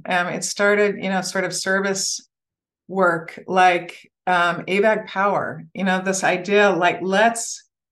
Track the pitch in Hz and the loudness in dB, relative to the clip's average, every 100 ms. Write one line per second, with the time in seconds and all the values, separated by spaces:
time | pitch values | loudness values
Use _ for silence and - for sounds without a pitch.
0 | - 180 175 175 - - 202 208 208 190 | -4 -2 -2 -6 -8 0 2 4 2 0
1 | 190 190 185 190 180 175 190 190 196 190 | -4 -4 -2 -4 -4 -4 -2 0 0 -2
2 | - - - _ _ _ _ _ _ 190 | -4 -6 -12 _ _ _ _ _ _ 0
3 | 180 165 165 - - 185 185 175 175 - | 2 2 -6 -16 -4 4 4 4 -4 -18
4 | - _ - 180 175 170 160 196 220 214 | -20 _ -2 0 2 -2 -2 2 2 2
5 | - 190 202 170 98 151 165 - 190 185 | -4 -2 0 0 -4 -8 -14 -6 -2 -2
6 | 185 190 156 180 180 202 202 185 175 165 | -2 -2 0 -2 2 4 4 4 2 0
7 | 180 190 226 226 - - _ _ _ | 0 2 2 2 -8 -12 _ _ _